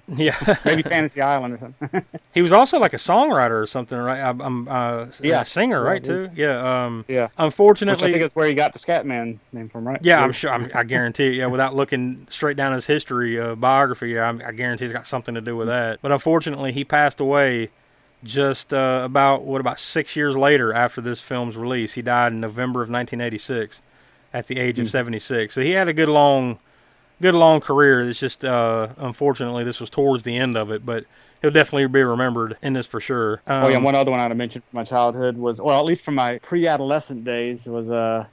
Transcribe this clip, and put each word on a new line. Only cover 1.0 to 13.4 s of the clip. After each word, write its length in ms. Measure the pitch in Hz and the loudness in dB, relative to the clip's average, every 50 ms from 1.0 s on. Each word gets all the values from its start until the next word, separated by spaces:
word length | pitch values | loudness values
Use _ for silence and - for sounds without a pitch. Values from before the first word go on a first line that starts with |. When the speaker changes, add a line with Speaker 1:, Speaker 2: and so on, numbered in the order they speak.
| 156 143 - 139 | 0 -2 -2 -2
Speaker 2:
Island 360 | 135 139 143 139 127 120 120 | 0 0 0 0 -2 -4 -8
or 20 | 113 | -10
something. 440 | 131 127 135 _ 147 139 - 185 - - | -12 -16 -12 _ -10 -6 -6 -6 -6 -6
<laughs> 260 | - 165 - _ _ | -14 -18 -18 _ _
Speaker 1:
He 80 | 175 180 | 2 4
was 100 | 170 180 | 6 8
also, 240 | 214 262 254 - 311 | 6 6 6 4 2
like, 140 | 226 165 - | 2 2 0
a 40 | 117 | -2
songwriter 640 | - - 175 220 277 311 240 143 123 117 113 110 | -2 2 4 4 4 4 4 2 2 2 2 0
or 60 | 107 107 | -2 -4
something, 300 | - 135 120 110 131 120 | -6 -8 -8 -6 -6 -6
right? 240 | 120 123 131 135 | -4 -4 -4 -2
I'm, 180 | 139 127 123 123 | -2 -4 -4 -4
I'm, 280 | 135 139 127 123 120 131 | -6 -6 -6 -6 -6 -4
uh, 360 | 139 127 120 120 120 117 117 123 - - | -4 -2 -2 -2 -4 -6 -8 -10 -14 -6
Speaker 2:
Yeah. 200 | - 151 165 143 | -2 0 0 0
Speaker 1:
a 40 | 110 | 0
singer, 380 | - - 175 214 254 220 143 117 | -2 -2 -2 0 0 0 0 0
Speaker 2:
Yeah, 60 | - | 0
Speaker 1:
right, 120 | 185 190 127 | -2 -2 -2
Speaker 2:
dude. 300 | 135 175 185 190 185 170 | -4 -4 -4 -6 -8 -6
Speaker 1:
too? 60 | 156 | -2
Yeah, 440 | 147 147 135 120 127 127 127 127 123 | -2 -2 0 -2 -2 -2 -2 -2 -2
um, 180 | 120 117 113 107 - | -4 -6 -8 -8 -4
Speaker 2:
Yeah. 180 | 131 127 120 110 - - | -2 -2 -2 -2 -2 -2
Speaker 1:
unfortunately 640 | 165 156 - - 202 208 208 - 208 202 190 165 185 | -2 -2 2 6 6 8 8 6 4 0 0 2 2
Speaker 2:
Which 40 | 180 | 0
I 20 | 170 | 2
think 100 | 165 160 | 2 0
is 80 | 147 - | -2 0
where 100 | 160 156 151 | 0 0 2
he 60 | 143 | 2
got 180 | 139 147 - | 2 0 0
the 80 | - - | -2 -6
Scatman 600 | - - 170 156 - 143 127 120 117 117 113 107 _ _ | -4 -2 -2 0 0 -2 -6 -6 -6 -8 -10 -12 _ _
name 160 | - 120 113 110 | -16 -14 -14 -12
from, 180 | - 117 113 | -12 -10 -8
right? 140 | 123 135 143 | -6 -6 -2
Speaker 1:
Yeah, 200 | 165 175 170 156 | 4 4 6 6
I'm 80 | 139 131 | 6 2
Speaker 2:
Yeah. 20 | 123 | 0
Speaker 1:
sure, 180 | - - 147 | -2 -4 -2
I'm, 200 | 127 120 120 127 - | -2 -2 -4 -4 -2
I 100 | 123 117 | -2 -2
guarantee 440 | 117 127 123 123 117 113 - 143 131 | 0 0 -2 -2 -2 0 0 0 0
it. 60 | 127 | 2
Yeah, 120 | 127 127 123 | 0 -2 -2
without 280 | 127 127 135 131 135 | 0 0 0 0 0
looking 500 | 139 139 - 143 127 123 127 127 - - - | -2 -2 0 0 -2 -2 -4 -6 -10 -14 -18
straight 260 | - - - 147 139 | -8 -4 -2 -2 -2
down 160 | 139 139 135 | 0 -2 -2
his 140 | 131 127 - | -2 -2 0
history, 520 | - 147 151 - - 131 123 120 117 117 | 0 -2 -2 0 -4 -4 -2 -2 -2 -2
uh, 180 | 117 | -2